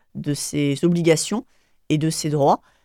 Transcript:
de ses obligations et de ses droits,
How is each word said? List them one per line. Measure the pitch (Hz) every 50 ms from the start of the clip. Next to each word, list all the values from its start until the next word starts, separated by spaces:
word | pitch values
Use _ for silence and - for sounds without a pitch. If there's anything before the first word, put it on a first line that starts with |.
| _ _ -
de | 143 - 147 143
ses | - - - - 147 143 139 139 139 -
obligations | 175 175 170 165 165 156 160 - - 202 226 - _ _ _ _ _ _ _ _ -
et | 156
de | 151 156 160
ses | 160 - - 156
droits, | 147 147 139 156 196 - _ _ _ _